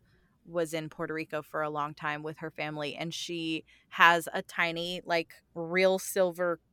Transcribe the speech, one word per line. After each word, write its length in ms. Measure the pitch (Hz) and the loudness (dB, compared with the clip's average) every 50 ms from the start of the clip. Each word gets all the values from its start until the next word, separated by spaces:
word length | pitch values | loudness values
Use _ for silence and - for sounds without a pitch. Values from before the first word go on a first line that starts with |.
| _ _ _ _ _ _ _ _ - | _ _ _ _ _ _ _ _ -14
was 280 | - 170 175 165 156 165 | -6 -2 -2 -2 -2 -2
in 160 | 160 156 151 | -6 -6 -6
Puerto 240 | - - 165 156 156 | -8 -8 -6 -4 -4
Rico 280 | 156 160 - - 151 | -6 -6 -4 -6 -8
for 200 | 151 - - 156 | -6 -4 -4 -4
a 80 | 151 151 | -2 -2
long 240 | 151 147 147 151 156 | -2 -4 -4 -4 -6
time 300 | - 160 151 147 147 151 | -6 -4 -4 -4 -4 -6
with 140 | 151 156 - | -8 -8 -8
her 100 | 165 160 | -10 -10
family. 460 | - - 151 151 151 151 147 143 - | -8 -6 -6 -6 -4 -4 -6 -6 -6
And 180 | - 160 165 160 | -6 -8 -8 -6
she 520 | - - - 170 170 165 160 160 156 - _ - _ _ - | -8 -8 -6 -6 -4 -4 -4 -4 -4 -6 _ -20 _ _ -4
has 380 | - - 180 170 170 170 165 - - | 4 8 8 8 8 6 2 -2 -4
a 80 | - | -6
tiny, 600 | - - - - 175 170 165 165 170 175 180 180 - | -6 -6 -2 -2 -2 -2 -2 -4 -4 -6 -6 -6 -2
like, 280 | - 170 170 165 - - - _ _ - | 0 0 0 0 -2 -10 -20 _ _ -10
real 460 | 170 165 160 175 185 190 190 190 185 | -8 -6 0 2 4 6 6 4 4
silver 600 | - - - 202 185 180 165 175 180 175 170 - _ _ | 0 -2 2 2 2 2 2 0 0 0 0 -2 _ _